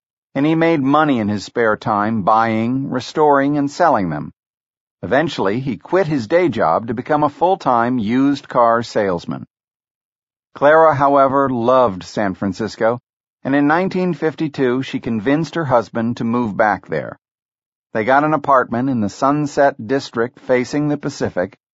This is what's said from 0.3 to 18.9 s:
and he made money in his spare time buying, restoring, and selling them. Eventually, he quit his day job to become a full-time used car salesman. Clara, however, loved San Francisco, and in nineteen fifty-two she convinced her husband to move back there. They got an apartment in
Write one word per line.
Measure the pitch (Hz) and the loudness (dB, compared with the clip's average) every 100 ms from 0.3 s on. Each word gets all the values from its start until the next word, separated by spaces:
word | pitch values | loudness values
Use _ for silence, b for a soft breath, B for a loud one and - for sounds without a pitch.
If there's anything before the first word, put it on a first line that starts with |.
and | 135 | -2
he | 147 | 0
made | 160 165 165 | 2 2 2
money | 131 147 156 127 | 2 2 2 0
in | 104 | 0
his | 104 | -4
spare | - - 113 107 | -6 -2 0 0
time | - 104 104 113 | -2 -2 0 0
buying, | 92 110 113 110 113 131 139 | 2 2 2 0 -2 -4 -4
restoring, | 127 120 - 151 143 139 147 | -6 -6 0 2 4 2 0
and | 143 | -2
selling | - 175 123 92 | 0 2 2 0
them. | 73 78 - _ _ _ _ _ _ | -6 -10 -16 _ _ _ _ _ _
Eventually, | 95 131 165 - 98 113 | -2 0 0 -2 -2 -2
he | 135 104 | -4 -8
quit | - 180 180 | -2 0 0
his | 151 107 | -2 0
day | 165 180 | 0 2
job | 110 82 87 113 | 0 0 0 -2
to | |
become | 120 123 151 | -6 -2 0
a | 147 | 0
full-time | - 170 190 143 120 117 127 | 0 0 0 0 2 2 -2
used | 104 123 139 139 - | -2 0 0 0 -2
car | 135 117 117 | 2 4 2
salesman. | 117 113 101 87 - 67 - _ _ _ _ _ _ _ _ _ _ | 0 -2 0 -2 -6 -10 -12 _ _ _ _ _ _ _ _ _ _
Clara, | - 139 156 160 | 0 4 6 6
however, | 139 143 143 135 135 139 | 4 4 4 4 2 0
loved | 127 117 131 123 95 | 0 2 4 4 0
San | - - 101 | -8 -4 -4
Francisco, | 90 101 90 110 - 113 123 - _ _ _ | -2 -4 -4 -6 -2 -2 -2 -6 _ _ _
and | 131 | -2
in | 139 143 | 0 2
nineteen | 160 185 185 180 | 2 0 -2 -2
fifty-two | 165 160 - 160 147 131 123 | -2 -4 -4 -6 -2 0 0
she | 131 131 | -4 -8
convinced | 123 113 101 147 165 | -4 -4 0 -2 -2
her | 170 147 | -4 0
husband | 127 98 117 113 120 | 0 0 -4 -4 -4
to | |
move | 117 120 120 92 | -2 -2 -2 0
back | 107 95 - | 0 0 -4
there. | 78 62 - _ _ _ _ _ _ _ | -8 -8 -12 _ _ _ _ _ _ _
They | 117 | -4
got | 107 135 | 2 2
an | 151 | 2
apartment | 156 147 135 123 120 | 0 2 2 2 -2
in | 131 | -2